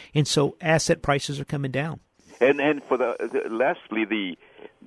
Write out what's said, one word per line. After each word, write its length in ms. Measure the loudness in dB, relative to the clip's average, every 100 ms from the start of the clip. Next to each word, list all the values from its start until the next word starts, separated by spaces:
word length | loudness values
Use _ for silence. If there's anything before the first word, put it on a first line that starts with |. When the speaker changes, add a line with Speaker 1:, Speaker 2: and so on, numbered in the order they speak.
| -4
Speaker 1:
And 120 | 0 2
so 300 | 2 2 0
asset 420 | 0 2 2 0
prices 360 | 0 0 -2 -8
are 60 |
coming 260 | -6 -6 -4
down. 300 | -4 -6 -8 _ _ _ 2
Speaker 2:
And, 200 | 4 4
and 220 | 2 0
for 120 | 0 0
the, 200 | 0 -2
the, 320 | -4 -2 -2
lastly, 500 | 0 0 -2 -4 -4
the, 320 | -2 -2 -4 -8 -16 -20 -20 _